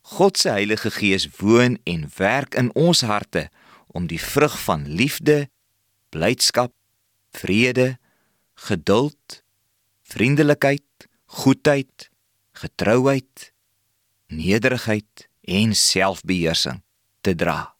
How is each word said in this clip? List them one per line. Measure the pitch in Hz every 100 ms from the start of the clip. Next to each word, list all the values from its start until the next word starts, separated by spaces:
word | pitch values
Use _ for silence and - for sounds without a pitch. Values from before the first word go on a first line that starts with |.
God | - - 196 -
se | -
Heilige | 104 104 107 110
Gees | - 104 95 78 -
woon | 101 117 123 120
en | - 85 73 -
werk | 95 131 139 -
in | 123 -
ons | 170 170
harte | 117 104 - 85 76 _ _ - _
om | 90 85
die | 82
vrug | - 139 147 -
van | - 82 71
liefde, | 151 127 - 151 147 143 _ _ _ _ _ _
blydskap, | 80 82 90 - - 123 _ _ _ _ _ _
vrede, | - - 101 123 123 127 131 _ _ _ _ _
geduld, | _ - 95 76 104 147 - - - _ _ _ _ _ _
vriendelikheid, | _ - 120 143 147 147 139 143 _ _ - _ _
goedheid, | - 135 135 147 143 131 - - _ _ _ _
getrouheid, | - - - 101 123 135 139 - - - _ _ _ _ _ _ _ _
nederigheid | 78 82 110 127 123 - 107 - - - _
en | - 92 110 101
selfbeheersing | - 95 95 95 82 92 80 80 73 64 _ _ _ _
te | 101 85
dra. | 85 76 78